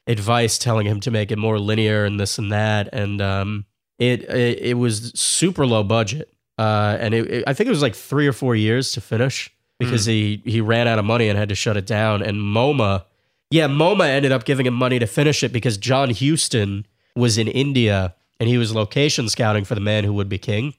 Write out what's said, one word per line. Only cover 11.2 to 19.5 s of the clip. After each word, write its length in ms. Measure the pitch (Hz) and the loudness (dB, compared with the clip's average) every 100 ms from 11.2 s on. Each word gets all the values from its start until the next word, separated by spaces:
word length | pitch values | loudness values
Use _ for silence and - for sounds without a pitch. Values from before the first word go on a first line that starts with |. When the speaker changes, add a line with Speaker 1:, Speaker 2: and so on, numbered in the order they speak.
| 110 | 2
Speaker 1:
and 100 | 104 | 0
had 80 | 104 | -2
to 60 | 98 | -2
shut 220 | 120 104 | -2 -2
it 80 | 95 | -2
down. 360 | 107 110 104 | 0 0 0
And 160 | 107 104 | -2 -4
moma, 680 | 101 110 135 143 104 95 - _ _ _ - | 0 2 2 2 0 0 -4 _ _ _ -2
yeah, 180 | 156 147 | 2 2
moma 400 | 143 165 202 160 | 4 4 4 2
ended 220 | 135 135 | 2 2
up 100 | 131 | 2
giving 220 | - 135 127 | 0 0 0
him 80 | |
money 260 | 120 127 123 | 0 0 0
to 80 | 113 | 0
finish 340 | - 147 139 | 2 2 2
it 100 | 127 | 0
because 240 | 123 127 101 | 0 -2 -2
John 320 | 113 135 139 | 0 0 0
Huston 720 | 107 139 160 - 123 101 101 - _ _ 123 | 0 0 0 0 0 0 -4 -8 _ _ 0
was 220 | 120 107 | 2 2
in 100 | 110 | 0
India 680 | 123 139 131 110 98 92 - _ - | 0 0 2 4 2 0 -6 _ -2
and 80 | 113 | 2
he 80 | 123 | 2
was 180 | 110 110 | 2 0
location 540 | 104 139 147 - 113 | 0 2 2 0 -2
scouting 340 | - 113 | 0 2